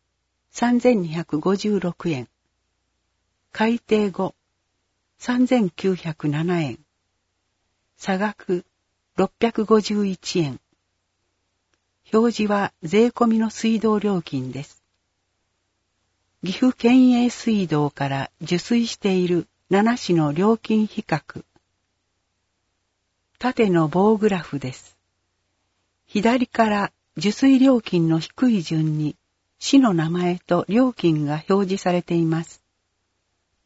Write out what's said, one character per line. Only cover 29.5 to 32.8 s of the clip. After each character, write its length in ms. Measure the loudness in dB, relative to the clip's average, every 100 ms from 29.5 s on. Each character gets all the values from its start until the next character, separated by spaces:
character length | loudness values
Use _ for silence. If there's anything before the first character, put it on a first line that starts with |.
| _
市 200 | 2 4
の 140 | 4
名 160 | 2 0
前 300 | -2 -2 -4
と 260 | -2 -2 0
料 260 | 2 0
金 320 | 0 0 2 0
が 180 | -4 0
表 200 | 0 0
示 80 | -2
さ 160 | -2
れ 80 | -2
て 140 | 0
い 100 | 0
ま 200 | 0 -2
す。 180 | -6 -14 _ _